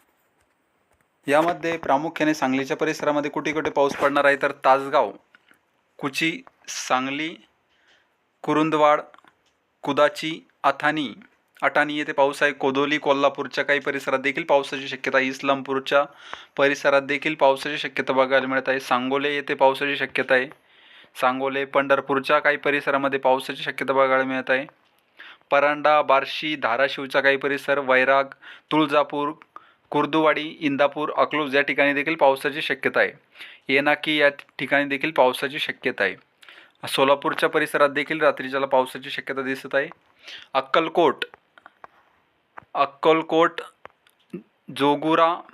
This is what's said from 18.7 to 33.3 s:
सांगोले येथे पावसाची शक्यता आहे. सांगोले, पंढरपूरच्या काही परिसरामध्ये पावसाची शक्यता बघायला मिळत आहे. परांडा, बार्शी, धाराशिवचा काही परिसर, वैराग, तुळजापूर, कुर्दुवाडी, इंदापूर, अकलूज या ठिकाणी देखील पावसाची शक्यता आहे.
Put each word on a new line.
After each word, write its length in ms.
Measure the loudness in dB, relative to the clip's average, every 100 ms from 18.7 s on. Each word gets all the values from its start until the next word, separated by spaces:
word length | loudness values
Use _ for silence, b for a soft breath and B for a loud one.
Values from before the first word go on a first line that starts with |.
| -4
सांगोले 560 | 0 -2 0 -2 -2 -4
येथे 180 | -4
पावसाची 440 | 2 2 2 -2 -2
शक्यता 360 | -4 -2 2
आहे. 140 | 2 0 -10 b b b b b -2
सांगोले, 440 | -2 0 -2 -4 -2
पंढरपूरच्या 760 | 0 2 0 2 -2 2 2
काही 180 | 2 0
परिसरामध्ये 640 | 0 -2 0 0 0 0
पावसाची 440 | 2 0 -2 -10
शक्यता 300 | -8 -6 -2
बघायला 300 | 2 2 2
मिळत 260 | 0 -4 -2
आहे. 160 | -2 -4 _ _ _ _ B B B 0
परांडा, 500 | 2 2 2 2 4
बार्शी, 540 | 4 2 0 -8 -6 -4
धाराशिवचा 640 | -2 0 0 -2 -2 2
काही 160 | 2 2
परिसर, 420 | 0 -4 -2 -2
वैराग, 440 | 2 2 4 2 2 -8 B B B
तुळजापूर, 600 | 0 2 2 0 -4 -6 -8 _ -20 B B -6
कुर्दुवाडी, 680 | -2 0 2 2 0 -4 -6
इंदापूर, 520 | -4 0 0 0 -4 0
अकलूज 380 | 0 0 0 0
या 60 |
ठिकाणी 320 | 0 0 2
देखील 220 | 2 -2 2
पावसाची 460 | 2 2 -2 -6
शक्यता 380 | -6 -2 -2 0
आहे. 120 | 0 -2 _